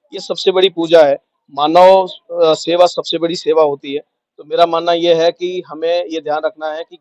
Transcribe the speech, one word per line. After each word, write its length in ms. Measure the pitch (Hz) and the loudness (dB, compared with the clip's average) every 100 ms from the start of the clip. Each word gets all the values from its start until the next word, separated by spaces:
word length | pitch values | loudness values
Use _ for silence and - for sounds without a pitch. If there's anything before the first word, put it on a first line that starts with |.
| _ | _
ये 60 | 196 | -16
सबसे 320 | - 175 196 | -12 -4 -2
बड़ी 180 | 185 190 | 0 -2
पूजा 320 | 170 165 165 | -4 2 4
है। 160 | 147 143 _ _ _ | 4 0 _ _ _
मानव, 560 | 143 151 175 185 190 185 | -4 0 6 6 6 2
अ, 460 | - - 175 160 | -8 -10 0 0
सेवा 320 | 156 165 175 175 | 0 0 2 2
सबसे 320 | 170 - 165 | 0 -8 -4
बड़ी 180 | 165 175 | -4 -4
सेवा 280 | 147 160 | -2 2
होती 300 | 151 143 143 | 0 -2 -8
है। 80 | 143 - _ _ - | -10 -12 _ _ -20
तो 60 | |
मेरा 220 | 147 165 170 | -6 0 0
मानना 280 | 165 170 | 0 -2
ये 200 | 170 175 | 0 2
है 180 | 165 170 | 2 0
कि 320 | 170 180 180 175 | -2 -6 -8 -12
हमें 380 | 151 165 175 170 | -8 -4 -4 -4
ये 160 | 160 | -8
ध्यान 200 | 147 151 156 | -6 -6 -6
रखना 260 | 156 156 | -8 -10
है 120 | 156 | -10
कि 140 | 170 170 | -14 -20